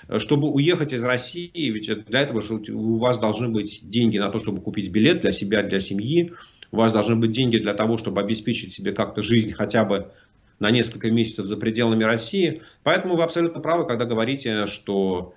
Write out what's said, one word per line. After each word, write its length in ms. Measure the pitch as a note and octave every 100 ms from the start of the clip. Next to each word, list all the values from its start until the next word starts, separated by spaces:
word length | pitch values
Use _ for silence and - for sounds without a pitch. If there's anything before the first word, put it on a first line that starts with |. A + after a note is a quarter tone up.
| -
э, 140 | G#2+
чтобы 280 | - D3 D3
уехать 400 | C#3 D3+ E3+ C#3+
из 100 | B2+
России, 480 | B2 B2+ - E3+ F3
ведь 360 | F3 C#3 G#2+ A2
это, 140 | G#2
для 180 | - B2
этого 220 | C#3 A2+
же 120 | -
у, 400 | A2 G#2+ A2 A2
у 40 | A2+
вас 200 | B2 A#2+
должны 300 | A2 G#2 A#2+
быть 320 | A2 G2 -
деньги 360 | F#2 A2+ A2+ G2
на 120 | G2+
то, 80 | G#2+
чтобы 220 | G#2+ F#2+
купить 320 | G#2+ G#2 F#2+
билет 300 | G2+ B2+ F3
для 100 | A2+
себя, 320 | G2 G2+ G#2
для 160 | G2 F#2+
семьи. 520 | F#2+ G2 A2+ E3+ E3+ - - _ -
У 80 | G2+
вас 120 | A2+
должны 260 | A2 G#2+ A2+
быть 160 | A2+
деньги 260 | A2+ B2+ A2+
для 160 | G2
того, 240 | G2+ A2 A#2
чтобы 240 | - G2
обеспечить 500 | G2+ A2 - - F#2
себе 200 | - G2
как-то 280 | - G2+ -
жизнь 320 | G#2 A#2 G2+
хотя 320 | - G#2 A#2
бы 260 | G2+ G2 - - _ _ _ _
на 120 | G#2
несколько 400 | A#2+ A2+ - A2+
месяцев 340 | A2+ A2 -
за 140 | F#2+ G#2+
пределами 440 | A2+ A2 A#2 A2
России. 600 | A2 A2+ - G3 E3+ - - _
Поэтому 340 | D3 F#3 F#3 E3+
вы 80 |
абсолютно 360 | E3 E3+ E3+ D#3+
правы, 260 | D3+ E3+ D3
когда 200 | A#2 A#2+
говорите, 600 | A2+ A2+ C#3 A#2+ G#2+ G2+
что 680 | - - G2 F#2+ F2+ F2+